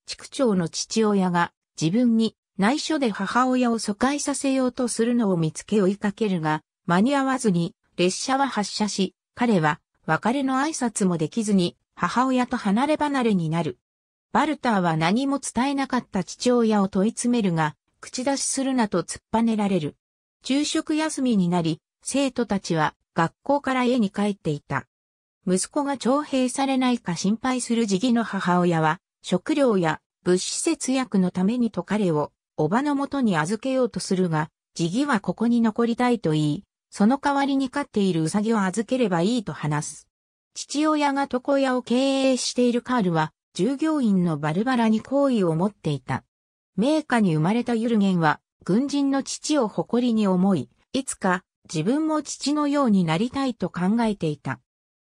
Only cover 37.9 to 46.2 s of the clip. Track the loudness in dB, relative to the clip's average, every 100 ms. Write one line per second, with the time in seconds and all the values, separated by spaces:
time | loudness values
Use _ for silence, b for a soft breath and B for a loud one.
37.9 | 0 0 0 0 0 0 0 0 -2 -2
38.9 | 0 0 2 0 0 -4 -6 -2 -2 -4
39.9 | -12 -20 _ _ _ _ -14 -8 -2 0
40.9 | 2 0 0 -2 -4 0 0 2 0 0
41.9 | 0 2 2 2 2 -2 0 2 2 0
42.9 | 0 2 0 -2 _ _ -2 -2 0 0
43.9 | 2 2 2 2 0 -2 -2 0 2 2
44.9 | 0 0 0 2 2 2 2 -2 -2 -6
45.9 | -4 -4 -8